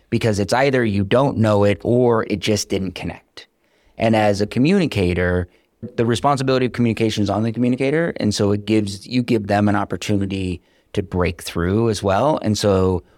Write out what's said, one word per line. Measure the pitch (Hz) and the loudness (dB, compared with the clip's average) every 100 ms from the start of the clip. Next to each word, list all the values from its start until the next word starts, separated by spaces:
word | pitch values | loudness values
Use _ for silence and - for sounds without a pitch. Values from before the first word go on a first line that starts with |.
| _ | _
because | 117 117 101 | -2 0 0
it's | 101 | 0
either | 120 143 127 | 2 2 2
you | 117 101 | 0 0
don't | 95 117 139 - | -2 0 0 2
know | 110 104 | 2 4
it | 101 98 | 2 2
or | - 120 120 113 - | 0 2 4 2 0
it | 101 | -4
just | 107 104 - | 0 -2 -2
didn't | 98 95 | -4 -4
connect. | - 82 - _ - - _ _ _ _ - | -8 -10 -12 _ -20 -20 _ _ _ _ -2
And | 113 | 2
as | 110 107 101 | 4 4 2
a | 104 | 0
communicator, | 120 143 202 160 104 90 90 90 90 87 _ _ _ 113 - | 2 2 2 2 0 0 0 0 0 -2 _ _ _ -10 -2
the | 117 | 0
responsibility | 117 139 143 135 131 127 | 0 0 0 0 0 0
of | |
communication | - 120 107 113 107 | 0 0 0 -2 0
is | 101 | -2
on | 101 | 0
the | 113 | -2
communicator. | 113 123 127 135 151 170 - | -2 -2 0 -2 -2 -2 -2
And | 104 | -2
so | - 101 | 0 0
it | 104 104 | 0 0
gives, | 110 101 98 - | 0 0 -6 -6
you | 123 | -4
give | 120 113 101 | 0 -2 0
them | 104 104 | 2 2
an | 101 | 0
opportunity | 98 92 - 101 98 98 92 87 _ _ _ | -2 -6 -4 -2 -2 -4 -6 -8 _ _ _
to | - | -6
break | 92 90 87 87 | -4 -2 -2 -2
through | - 85 87 104 113 | -8 -4 0 0 0
as | 104 | 0
well. | 101 98 139 - | 0 2 0 0
And | 104 104 | -2 0
so | 104 95 92 90 - | 2 2 2 0 -6